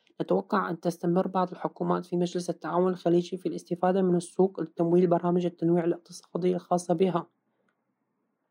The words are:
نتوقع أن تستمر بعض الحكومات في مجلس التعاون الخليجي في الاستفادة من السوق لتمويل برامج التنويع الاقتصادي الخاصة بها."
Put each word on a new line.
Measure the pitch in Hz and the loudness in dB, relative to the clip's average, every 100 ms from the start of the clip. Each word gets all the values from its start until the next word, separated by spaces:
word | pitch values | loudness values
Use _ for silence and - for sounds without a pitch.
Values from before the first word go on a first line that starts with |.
| _ - | _ -10
نتوقع | - 190 - 196 185 | -2 -2 0 -2 -2
أن | 165 | -4
تستمر | 175 170 175 180 190 | -6 -2 0 0 0
بعض | 185 180 | -2 -4
الحكومات | 180 208 - 175 175 175 | -4 -8 -4 -2 -2 -2
في | 175 | -2
مجلس | 175 180 175 | -2 -4 -6
التعاون | - - 170 185 | -8 -4 0 0
الخليجي | 180 175 175 175 185 | 0 2 2 0 -6
في | 165 | -8
الاستفادة | 175 - 175 180 190 | -8 -8 -2 0 2
من | 185 175 | 2 0
السوق | - - 190 - | 0 0 0 0
لتمويل | 160 - 170 175 180 | -8 -2 2 4 4
برامج | 170 175 175 175 | 2 2 0 0
التنويع | 170 165 175 | -2 2 2
الاقتصادي | 170 165 - - - 175 180 | 2 -2 -8 -20 -10 -2 -2
الخاصة | 180 - 180 180 | -2 0 -2 0
بها." | 170 185 170 165 _ _ _ _ _ _ _ _ _ _ _ _ | 0 2 0 -6 _ _ _ _ _ _ _ _ _ _ _ _